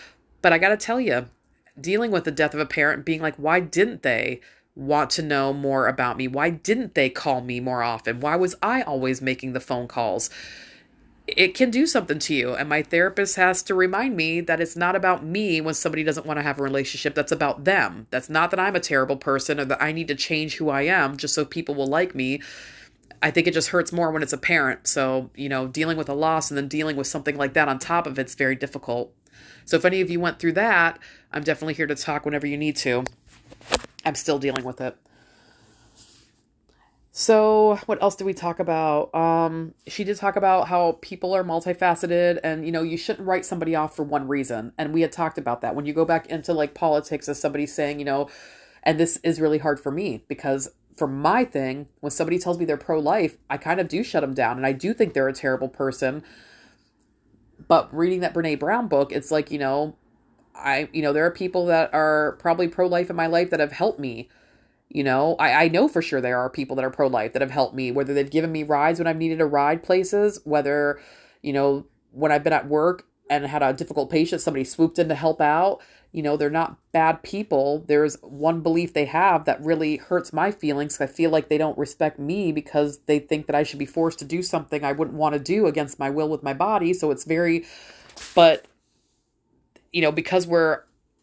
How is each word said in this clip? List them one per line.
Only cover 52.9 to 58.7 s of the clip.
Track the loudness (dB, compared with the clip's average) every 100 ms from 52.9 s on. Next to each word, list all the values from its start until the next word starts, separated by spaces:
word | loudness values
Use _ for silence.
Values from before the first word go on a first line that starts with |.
| 0 2 2 0 -4 -8
I | -6
kind | -2 -2
of | -2
do | -4
shut | -2 -2
'em | 0
down. | 0 0 0
And | -2
I |
do | 0 -2
think | 0 0
they're | 2 0
a |
terrible | 0 -2 -2 -4
person. | -4 -4 -2 -4 -4 -10 -20 -20 -20 _ _ _ _ _ _ _ _ _ -6 2
But | 2 2 0
reading | 0 0
that | -2
Brene | -2 -2 0
Brown | 0